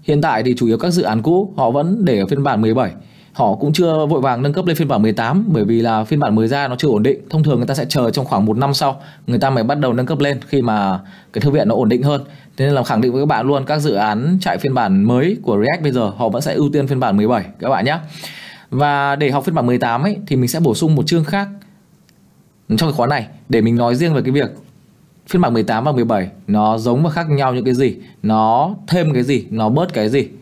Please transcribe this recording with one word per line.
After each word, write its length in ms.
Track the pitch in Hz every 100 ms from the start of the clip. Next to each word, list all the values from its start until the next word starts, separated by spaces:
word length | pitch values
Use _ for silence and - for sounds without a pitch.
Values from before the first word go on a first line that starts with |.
Hiện 180 | - 147
tại 220 | 156 113
thì 120 | 123 123
chủ 100 | 117
yếu 120 | 113
các 120 | 180
dự 120 | 175
án 200 | 98 110
cũ 320 | 127 180 196 -
họ 140 | 123
vẫn 340 | 135 160 220
để 140 | 180 110
ở 80 | 95
phiên 160 | 139
bản 180 | 139 113
mười 140 | 110
bảy. 180 | 117 107 - - - -
Họ 220 | - 113
cũng 180 | 113 147
chưa 340 | 160 170 156 151
vội 140 | 156
vàng 220 | 131 120
nâng 100 | 139
cấp 140 | 160 180
lên 100 | 156
phiên 120 | 151
bản 140 | 113
mười 100 | 110
tám 320 | 104 117 175 226
bởi 160 | 131
vì 160 | 104 117
là 240 | 117 110
phiên 160 | 110 151
bản 140 | 127
mới 140 | 107 113
ra 200 | 139 139
nó 80 | 123
chưa 120 | 151
ổn 140 | 107
định. 260 | 120 - -
Thông 120 | 160
thường 140 | 151 123
người 100 | 120
ta 80 |
sẽ 100 | 147 135
chờ 220 | 143 120
trong 140 | 123
khoảng 200 | 127 107
một 120 | 107 110
năm 180 | 139
sau 260 | 139 143 131 - - -
người 120 | 120
ta 120 | 135
mới 140 | 120
bắt 140 | 110 147
đầu 140 | 131
nâng 140 | 120 127
cấp 120 | 156
lên 220 | 143 131 -
khi 140 | 143
mà 380 | 120 107 98 92 - - -
cái 100 | 107
thư 80 | 143
viện 180 | 143 104
nó 60 |
ổn 140 | 113 113
định 140 | 123
hơn. 220 | 139 143 135 - - -
Thế 80 |
nên 100 | 139
là 80 | 139
khẳng 180 | - 117
định 120 | 123
với 100 | 127
các 40 | 143
bạn 200 | 117 127
luôn, 180 | 143
các 140 | 131 151
dự 160 | 147
án 440 | 101 107 107 143 185
chạy 180 | 190 90
phiên 160 | 139
bản 300 | 127 107 95
mới 320 | 107 123 160 214
của 160 | - 104
React 240 | 117 175
bây 100 | 151
giờ 180 | 123 107 98
họ 120 | 113
vẫn 140 | 113
sẽ 120 | -
ưu 160 | - 143
tiên 140 | 151 135
phiên 140 | 131
bản 160 | 127 101
mười 120 | 107
bảy 160 | 120 90 -
các 80 | 120
bạn 160 | 117
nhé. 140 | 117 165 156 - - - - - -
Và 460 | 127 147 143 139 143
để 140 | 143
học 140 | 139
phiên 100 | 139
bản 120 | 160 123
mười 120 | 123
tám 240 | 123 117
ấy, 140 | 180 208 -
thì 100 | 131
mình 120 | 123
sẽ 120 | 160
bổ 140 | 156
sung 200 | - 160
một 120 | 151 151
chương 180 | 170
khác 240 | 156 202 202 - - - _ _ _ _ _ _ _ _ -
trong 220 | 110 160
cái 20 |
khóa 140 | 143 123
này 200 | 139 107 - -
để 120 | 117
mình 160 | 110 117
nói 180 | 120
riêng 200 | 123 170
về 80 | 147
cái 80 | 131
việc 200 | 139 123 - - _ _ _ _ _ -
phiên 160 | 180
bản 120 | 156
mười 80 | 117
tám 220 | 101 113
và 80 | 143
mười 120 | 127
bảy 260 | 117 107 92 - -
nó 320 | 104 107 113
giống 240 | 117 123
và 80 | 165
khác 200 | 156 165
nhau 240 | 143 131
những 100 | 123
cái 100 | 123
gì, 220 | 123 135 - - -
nó 520 | 104 110 110 120 165 202 -
thêm 260 | 180 156
cái 100 | 127
gì, 240 | 123 131 -
nó 180 | 110 110
bớt 240 | 139 185
cái 160 | 120 107
gì 200 | 135 123 -